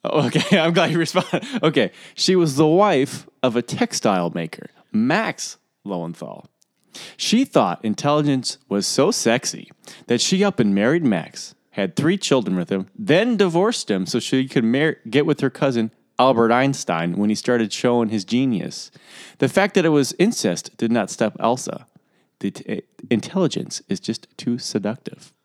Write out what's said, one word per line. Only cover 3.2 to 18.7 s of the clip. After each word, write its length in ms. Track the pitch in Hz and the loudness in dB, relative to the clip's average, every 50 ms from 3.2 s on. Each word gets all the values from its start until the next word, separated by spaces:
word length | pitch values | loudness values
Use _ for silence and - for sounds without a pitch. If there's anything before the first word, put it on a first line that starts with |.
| - - _ _ | -16 -20 _ _
of 140 | - 127 110 | -2 0 0
a 60 | 120 | 0
textile 680 | 120 - - - 247 - - - - 113 98 92 87 85 | -4 -4 -2 -2 -2 -2 -2 -2 0 0 0 2 -2 -2
maker, 400 | 80 87 82 82 - - - - _ _ _ _ | -4 -6 -8 -8 -10 -16 -18 -20 _ _ _ _
Max 680 | - 107 113 127 160 208 226 - - - - - - _ _ _ _ _ _ | 0 0 2 2 2 0 0 -4 -6 -8 -12 -12 -12 _ _ _ _ _ _
Lowenthal. 640 | 101 95 87 85 82 82 - - 57 50 - - - _ _ _ _ _ _ _ _ - - - - - - | -8 -6 -6 -6 -8 -10 -12 -14 -14 -14 -16 -20 -20 _ _ _ _ _ _ _ _ -20 -20 -20 -20 -12 -8
She 260 | - - 202 233 277 | -2 0 2 2 2
thought 400 | 269 - 143 110 92 85 - - | 2 2 2 2 2 -2 -2 -4
intelligence 720 | 110 101 - - 143 147 151 151 147 139 127 113 - - _ _ _ | -4 -4 -2 0 0 0 2 2 2 0 0 -2 -4 -8 _ _ _
was 160 | - 101 95 | -2 -2 -2
so 240 | - - - 139 190 | 0 2 2 2 2
sexy 600 | 247 - - 113 113 135 - - - - - - - _ _ - - - - | 2 2 2 2 2 2 -2 -6 -8 -8 -16 -20 -20 _ _ -20 -20 -20 -2
that 160 | - 120 117 | -2 0 0
she 200 | - - 190 185 | 2 0 2 2
up 160 | 202 202 - - | 2 0 2 2
and 160 | 113 101 98 | 0 2 2
married 300 | 98 104 123 160 175 160 | 2 2 2 2 2 2
Max, 500 | 123 101 85 76 - - - - - _ _ _ _ | 0 0 0 -4 -8 -14 -16 -18 -18 _ _ _ _
had 220 | _ - 98 92 - | _ -4 -4 -2 -2
three 220 | - 139 160 196 | 0 0 0 0
children 400 | 190 - - 143 131 101 87 92 | 0 0 2 2 2 2 0 -2
with 160 | 90 87 - | -2 -2 -2
him, 140 | 98 95 92 - _ - | -4 -4 -4 -8 _ -8
then 380 | 107 95 147 180 220 254 233 | 0 2 4 4 4 2 2
divorced 540 | 202 202 180 160 170 190 226 240 - - - | 2 2 2 2 2 0 0 -2 -4 -4 -2
him 160 | 104 92 92 | -2 -2 -2
so 120 | - - 120 | -2 -4 -4
she 300 | - - 139 131 131 135 | -2 0 0 -2 -2 0
could 160 | - - 113 | 0 0 2
mar-, 320 | 113 120 139 156 160 - _ _ 113 | 2 2 2 0 0 -2 _ _ 0
get 160 | 107 143 147 | 0 2 2
with 140 | 165 143 - | 2 0 0
her 100 | 143 131 | 0 -2
cousin 400 | - - 156 139 123 117 110 113 _ _ _ _ _ - | 0 0 -2 0 0 0 -2 -4 _ _ _ _ _ 2
Albert 320 | 123 131 127 117 117 113 | 4 4 6 4 4 4
Einstein 680 | 117 123 135 139 135 - - - - 82 82 87 85 95 | 4 4 4 2 0 -2 -4 -4 -2 -2 -2 -2 -2 0
when 100 | 104 104 | 0 0
he 60 | 107 | 0
started 360 | - - - 123 120 113 101 | -2 0 0 0 0 0 -2
showing 380 | - - - 123 120 120 117 107 | -2 -2 0 0 2 2 0 0
his 160 | 113 104 90 | -2 -4 -4
genius. 680 | - 113 123 139 131 113 87 76 - | -2 0 0 0 0 -2 -2 -4 -6